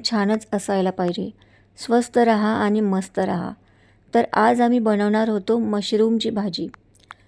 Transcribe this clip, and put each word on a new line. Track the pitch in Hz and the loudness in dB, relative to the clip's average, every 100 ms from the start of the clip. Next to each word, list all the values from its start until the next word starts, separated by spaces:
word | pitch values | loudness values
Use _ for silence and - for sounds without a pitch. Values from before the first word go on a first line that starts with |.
| - | 0
छानच | 220 202 220 - | -2 0 -2 -2
असायला | 202 - 196 185 | -6 -2 0 0
पाहिजे. | 185 180 175 196 - _ _ _ - | -2 -4 -4 -8 -12 _ _ _ -16
स्वस्थ | - 233 233 247 | 0 0 2 2
रहा | 233 214 214 | 2 2 0
आणि | 220 208 214 | 0 0 0
मस्त | 208 190 190 - | 0 0 -2 -4
रहा. | 190 180 - - _ _ _ _ _ | -2 -4 -6 -12 _ _ _ _ _
तर | 233 - | -2 0
आज | - 220 240 | 2 2 4
आम्ही | 240 247 | 2 2
बनवणार | 220 208 208 220 220 | 2 2 2 2 0
होतो | 208 190 233 | -2 0 0
मशरूमची | 214 208 196 214 226 226 226 | 0 -2 -2 0 2 2 -2
भाजी. | 214 202 170 170 - _ _ _ - | -4 -4 -6 -10 -12 _ _ _ -20